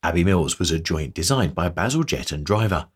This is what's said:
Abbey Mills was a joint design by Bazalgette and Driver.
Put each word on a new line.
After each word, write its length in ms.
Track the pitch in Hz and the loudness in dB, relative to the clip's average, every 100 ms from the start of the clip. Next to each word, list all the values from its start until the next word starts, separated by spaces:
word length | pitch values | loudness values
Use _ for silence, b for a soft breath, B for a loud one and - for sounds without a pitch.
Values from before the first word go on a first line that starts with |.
Abbey 220 | 80 85 | 0 2
Mills 340 | 87 92 73 - | 4 4 2 0
was 140 | 90 | 0
a 80 | 80 | 0
joint 340 | 80 80 73 | -2 -4 -4
design 360 | - 87 135 87 | -4 0 2 0
by 200 | - 87 | 0 -2
Bazalgette 600 | 82 104 151 160 - - | 0 -2 0 -2 -4 -4
and 140 | 76 76 | -8 0
Driver. 420 | 104 110 87 - | 0 2 0 -4